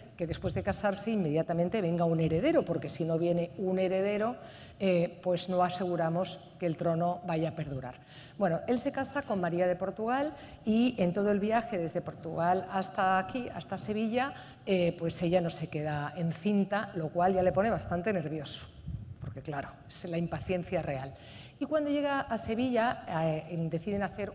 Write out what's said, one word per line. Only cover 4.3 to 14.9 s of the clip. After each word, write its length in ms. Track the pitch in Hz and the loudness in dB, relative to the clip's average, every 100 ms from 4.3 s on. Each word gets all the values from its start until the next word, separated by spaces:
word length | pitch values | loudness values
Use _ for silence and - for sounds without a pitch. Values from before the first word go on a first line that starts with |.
| 247 - - - - | -4 -10 -18 -18 -2
eh, 400 | 190 180 170 - | 2 4 2 -2
pues 280 | 180 175 - | 0 0 0
no 120 | 180 | 2
aseguramos 800 | 180 175 185 175 165 170 185 - - - | 2 2 -2 0 2 0 -2 -6 -16 -4
que 60 | |
el 140 | 175 160 | -2 0
trono 420 | 170 165 175 180 180 | 2 2 2 0 -2
vaya 240 | 165 160 | 0 0
a 40 | |
perdurar. 420 | - 156 135 123 127 - - - - | -2 -6 -6 -8 -12 -16 -20 -14 0
Bueno, 220 | 196 165 - | 2 2 0
él 120 | 247 | 0
se 140 | 277 | 0
casa 280 | 269 262 285 | -2 -4 -4
con 200 | 277 202 | -2 0
María 240 | 175 170 180 | 0 2 2
de 100 | 175 | 2
Portugal 560 | 190 190 220 254 294 - - - | -2 -2 0 0 0 -6 -14 -6
y 300 | - 220 247 247 | 2 4 4 4
en 160 | 180 | 2
todo 180 | 175 202 | 4 4
el 60 | 208 | 4
viaje 380 | 208 226 226 190 | 4 2 0 -2
desde 240 | 165 175 | -2 -2
Portugal 640 | 160 - 165 160 170 185 185 | -6 -8 -6 0 2 2 2
hasta 460 | 196 190 - 185 190 | -2 -2 0 4 4
aquí, 320 | 190 262 240 | 2 -4 -6
hasta 220 | 180 - 190 | -8 -8 -8
Sevilla, 560 | 214 214 220 240 269 - - - | -4 -2 0 0 -2 -4 -14 -8
eh, 320 | - 190 175 | 2 4 4